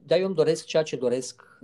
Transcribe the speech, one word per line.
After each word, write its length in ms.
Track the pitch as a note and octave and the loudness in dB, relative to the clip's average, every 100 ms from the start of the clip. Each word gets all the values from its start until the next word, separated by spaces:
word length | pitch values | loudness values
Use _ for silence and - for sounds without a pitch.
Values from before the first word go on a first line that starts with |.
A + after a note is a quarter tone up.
| D3 | 0
"Dar 120 | E3+ | 0
eu 60 | F#3+ | 2
îmi 100 | D#3+ | 2
doresc 300 | D3+ D#3+ - | 2 0 0
ceea 180 | D#3+ | -2
ce 120 | D#3 C3 | 0 -2
doresc, 460 | B2 B2+ B2 - - - | -2 -2 -6 -14 -20 -16